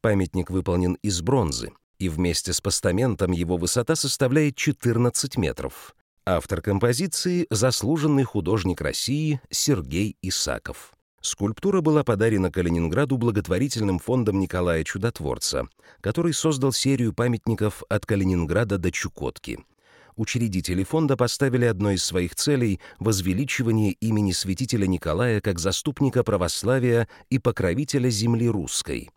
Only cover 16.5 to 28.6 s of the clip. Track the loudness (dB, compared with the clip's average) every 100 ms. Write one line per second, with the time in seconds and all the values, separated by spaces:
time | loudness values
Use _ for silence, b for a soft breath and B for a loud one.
16.5 | 2 2 2 0 2 0 0 0 0 -2
17.5 | 0 -2 -4 -4 -4 0 0 2 2 2
18.5 | 0 0 0 -2 -2 -8 -6 -8 -8 -12
19.5 | -12 -12 _ b b b -6 -4 0 0
20.5 | -2 0 -2 0 0 2 2 0 2 0
21.5 | 2 2 2 2 2 0 -2 -2 -2 0
22.5 | 2 2 0 B B -2 0 0 0 -2
23.5 | -2 2 2 2 0 0 2 2 0 -2
24.5 | -4 -2 0 2 0 0 0 0 0 0
25.5 | -2 -2 -2 -4 0 0 2 2 2 0
26.5 | -2 0 2 4 2 0 B B 0 0
27.5 | 0 0 0 0 0 0 0 0 2 2
28.5 | 0